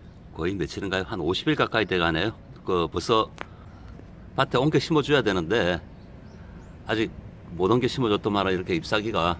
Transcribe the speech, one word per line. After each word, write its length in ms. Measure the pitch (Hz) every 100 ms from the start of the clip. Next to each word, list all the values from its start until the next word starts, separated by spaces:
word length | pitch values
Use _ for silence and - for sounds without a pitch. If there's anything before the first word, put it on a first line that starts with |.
| - - -
거의 200 | - 82
며칠인가요? 500 | 98 73 - 98 95 92
한 140 | 104
오십 280 | 78 95 -
일 60 |
가까이 300 | 147 120 113
돼가네요. 480 | 101 92 85 80 104 - - -
그, 240 | - 90 80
벌써 400 | 90 - 113 - - - - - - - - - - -
밭에 220 | - 139 127
옮겨 220 | 143 147
심어줘야 420 | - 156 135 143
되는데 580 | 104 95 80 117 87 85 - - - - - - - - - - -
아직 240 | 110 110 - - - -
못 200 | 85 92
옮겨 160 | 120 120
심어줬더만은 640 | - 120 101 110 101 95
이렇게 260 | 90 92 87
잎사귀가 600 | - 107 107 101 85 87